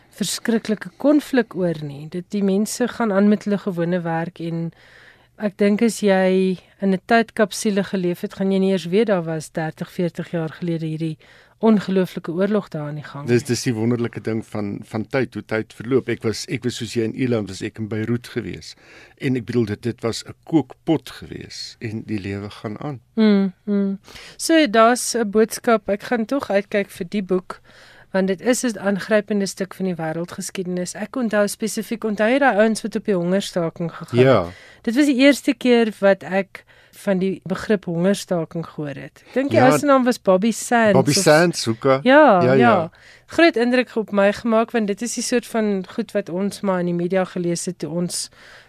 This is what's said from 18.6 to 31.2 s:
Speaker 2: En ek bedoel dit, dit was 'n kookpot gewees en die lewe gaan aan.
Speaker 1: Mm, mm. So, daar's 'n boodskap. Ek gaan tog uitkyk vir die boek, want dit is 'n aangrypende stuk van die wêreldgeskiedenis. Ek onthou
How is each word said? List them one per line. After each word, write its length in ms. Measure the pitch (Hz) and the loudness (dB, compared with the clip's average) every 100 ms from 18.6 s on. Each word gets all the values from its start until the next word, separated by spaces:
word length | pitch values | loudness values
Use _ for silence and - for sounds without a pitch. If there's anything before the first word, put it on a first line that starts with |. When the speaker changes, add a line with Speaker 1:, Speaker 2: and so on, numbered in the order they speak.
| - - - - - _ | -16 -20 -20 -20 -20 _
Speaker 2:
En 180 | 139 131 | -4 -4
ek 100 | 107 | -2
bedoel 200 | 120 107 | 0 0
dit, 160 | 104 | -2
dit 200 | 120 110 | -6 -4
was 220 | 117 107 | -4 -6
'n 100 | - - - | -10 -18 0
kookpot 640 | 160 - - - 156 - | 0 0 -8 -2 -2 -2
gewees 680 | - 78 - - - - - | -16 -14 -14 -14 -14 -16 -12
en 240 | 110 110 107 | -10 -10 -6
die 140 | 107 | -6
lewe 300 | 95 98 104 | -6 -8 -10
gaan 300 | - 110 104 | -12 -12 -10
aan. 200 | 147 131 _ - | -10 -12 _ 0
Speaker 1:
Mm, 380 | 214 202 196 - - | 4 4 0 -4 -4
mm. 340 | 202 196 196 - - - - | -2 -2 -6 -12 -20 -20 -12
So, 300 | - 330 285 | 2 4 4
daar's 480 | 226 226 240 - 233 | 4 4 4 -2 -4
'n 140 | 208 | 0
boodskap. 580 | 208 226 - - 220 - | 2 2 0 0 0 0
Ek 140 | 202 | -6
gaan 220 | - 240 214 | -2 -4 -2
tog 240 | 277 - | -4 0
uitkyk 400 | 196 202 208 196 | -2 0 -4 -4
vir 180 | - 180 | -8 -6
die 140 | 208 | -6
boek, 380 | 185 185 - - _ - - - _ | -2 -2 -4 -16 _ -20 -20 -20 _
want 160 | 190 190 | -2 0
dit 140 | 185 | 0
is 220 | 220 247 | 0 0
'n 140 | 254 208 | 0 -2
aangrypende 680 | 196 196 - 214 208 208 190 | -4 -4 0 0 0 -2 -4
stuk 260 | - 190 | -6 -10
van 120 | - 190 | -6 -6
die 100 | 165 | -4
wêreldgeskiedenis. 1000 | 160 165 175 - 175 - 180 180 180 - | -6 -6 -8 -10 -10 -8 -6 -6 -6 -8
Ek 200 | 208 | -8
onthou 320 | 269 | -4